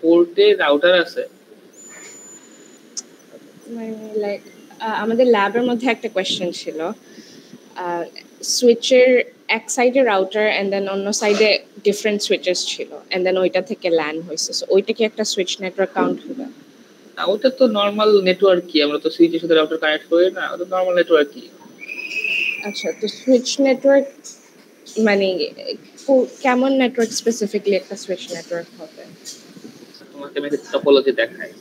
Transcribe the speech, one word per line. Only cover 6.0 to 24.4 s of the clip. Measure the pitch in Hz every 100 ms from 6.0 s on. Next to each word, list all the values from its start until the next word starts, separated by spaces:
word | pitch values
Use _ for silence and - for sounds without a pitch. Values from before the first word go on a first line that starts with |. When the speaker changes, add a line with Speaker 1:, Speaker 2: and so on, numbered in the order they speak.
| 220
Speaker 2:
question | 190 185 - 180
ছিল, | 165 - 156 165
আহ, | 220 - - - - - - - - 180 170 165 - - -
সুইচের | - - 247 233 - 254 254 247 - - _
এক | 220 -
সাইডে | - 247 254
router | 247 202 190 214 214 175
and | 196
then | 196 196
অন্য | 196 196
সাইডে | 214 214 208 220 202 - -
different | - 196 220 208
switches | - 185 - 180 -
ছিল | - 117 147 -
and | 185 180
then | 190
ওইটা | 185 185
থেকে | 185 202 185
ল্যান | 165 151 156
হয়েছে, | 170 156 -
so | - -
ওইটা | 190 208
কি | 220
একটা | 220 -
সুইচ | 214 - 185 -
network | 190 185 190
count | 196 180 -
হবে? | - - - - - - - _ - -
Speaker 1:
না, |
ওটা | 165 208 262
তো | 254 254
normal | 208 202 208 214 208
নেটওয়ার্ক | 185 185 196 180 175
কি, | 156
আমরা | 147 147
তো | 156
সুইচের | - 165 165
সাথে | 165
router | 160 156 160
connect | 156 156 -
করি | 170 185
না, | 185 147
ওটা | 151 175
normal | 185 185
নেটওয়ার্ক | 175 170 160 143
কি? | - - - - - - - - - - - - -
Speaker 2:
আচ্ছা, | 208 196 185 165
তো | 214
সুইচ | - - 254 247 -
network | 269 262 277 277 269 - - -